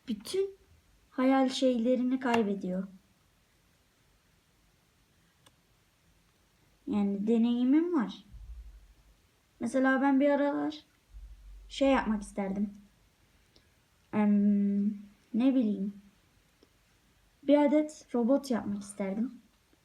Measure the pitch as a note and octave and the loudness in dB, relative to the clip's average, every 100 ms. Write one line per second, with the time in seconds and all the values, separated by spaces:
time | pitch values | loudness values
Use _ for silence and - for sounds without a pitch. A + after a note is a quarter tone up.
0 | - G#3 - F#4+ G4 - _ _ _ _ | -10 -10 -6 -4 -4 -8 _ _ _ _
1 | _ - C4 C4+ C4 C4 C4 B3 A3+ B3+ | _ -2 2 4 2 0 0 2 0 0
2 | B3+ C4 B3+ A#3 G3+ G3 F#3 F#3 G3+ - | 0 -2 0 0 0 -4 -6 -6 -8 -14
3 | _ _ _ _ _ _ _ _ _ _ | _ _ _ _ _ _ _ _ _ _
4 | _ _ _ _ _ _ _ _ _ _ | _ _ _ _ _ _ _ _ _ _
5 | _ _ _ _ _ _ _ _ _ _ | _ _ _ _ _ _ _ _ _ _
6 | _ _ _ _ _ _ _ _ - G#3 | _ _ _ _ _ _ _ _ -6 -2
7 | G3+ G3 G#3+ A#3 A#3 A#3+ B3 D4+ F4 E4 | -2 -2 0 2 2 2 2 2 2 0
8 | G3 - - - - - - - - _ | -2 -8 -20 -20 -18 -18 -20 -20 -20 _
9 | _ _ _ _ _ - A#3 C4 C4+ C4 | _ _ _ _ _ -10 -4 0 2 2
10 | C#4 C4+ C#4+ C#4 C#4+ D4 D4 - - _ | 2 4 4 2 0 -2 -4 -8 -16 _
11 | _ - - - - - - - C#4 B3+ | _ -20 -20 -20 -20 -20 -12 0 2 2
12 | G#3+ G#3 - - G3 G3 G#3 - - _ | 0 -4 -6 -8 -6 -4 -6 -8 -20 _
13 | _ _ _ _ _ _ _ _ _ _ | _ _ _ _ _ _ _ _ _ _
14 | _ G#3+ G#3 G#3 G3+ G3+ G3+ G3+ G3+ - | _ 0 2 4 4 2 0 0 -2 -4
15 | - _ _ A3 C4+ C4 G#3+ G3 G3+ - | -12 _ _ 0 2 2 0 -2 -6 -10
16 | - _ _ _ _ _ _ _ _ _ | -18 _ _ _ _ _ _ _ _ _
17 | _ _ _ _ C4+ D4 C#4+ D4+ D4+ - | _ _ _ _ 4 4 6 2 0 -8
18 | - A#3+ A#3 C#4 - G#3+ G#3 G3+ - - | -6 -2 2 0 0 -4 -4 -8 -10 -8
19 | F#3+ F#3+ B3 - _ _ _ _ | -6 -4 -6 -10 _ _ _ _